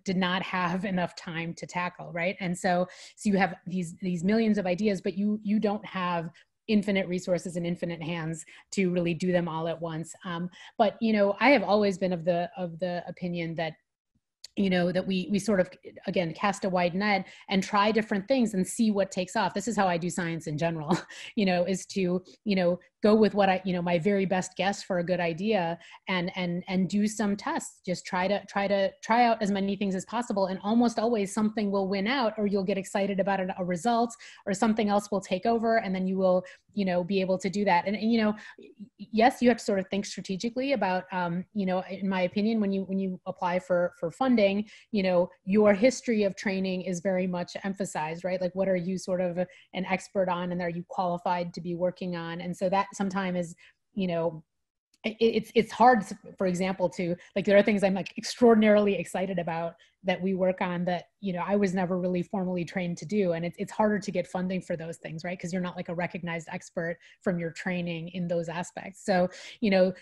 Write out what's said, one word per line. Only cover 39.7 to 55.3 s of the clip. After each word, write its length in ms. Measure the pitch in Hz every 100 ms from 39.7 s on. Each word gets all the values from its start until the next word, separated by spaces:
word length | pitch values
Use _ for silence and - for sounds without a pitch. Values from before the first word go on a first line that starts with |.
| 196
of 80 | 185
think 160 | 202
strategically 640 | 202 - - 190 233 240 269
about, 320 | 254 196 185 185
um, 320 | 180 175 175 -
you 120 | 208
know, 180 | 185 185 -
in 180 | 190 196
my 140 | 185
opinion, 400 | 180 208 214 226
when 100 | 196
you, 120 | 196
when 160 | 185 190
you 200 | 190 185
apply 340 | 185 - 180 180
for, 360 | 180 175 175 -
for 120 | 170
funding, 540 | - 262 233 196 202 214 - _
you 100 | 208
know, 260 | 185 180 180 -
your 300 | 185 208 208
history 500 | 196 254 254 - 214
of 140 | 196 -
training 460 | 208 190 190 185
is 180 | 180 175
very 260 | 196 185 185
much 300 | 175 180 -
emphasized, 580 | 196 190 190 170 156 170
right? 160 | 180 185
Like, 160 | 180
what 140 | 185 190
are 80 | 180
you 200 | 170 185
sort 220 | - 180
of 180 | 180 170
an 480 | 175 - _ - 185
expert 420 | 185 - 202 185
on, 240 | 175 180
and 80 | 175
are 80 | 175
you 160 | 170 175
qualified 640 | - 180 175 196 175 175
to 40 | 175
be 160 | 170
working 400 | 170 180 180 185
on? 240 | 170 165 170
And 160 | 175
so 140 | 175 185
that 180 | 196 202
sometimes 460 | - 196 190 185 180
is, 160 | 170 - - _ _
you 100 | 202
know, 380 | 185 170 165 156 - _ _ _ _ _
it, 140 | 220 220
it's, 320 | 226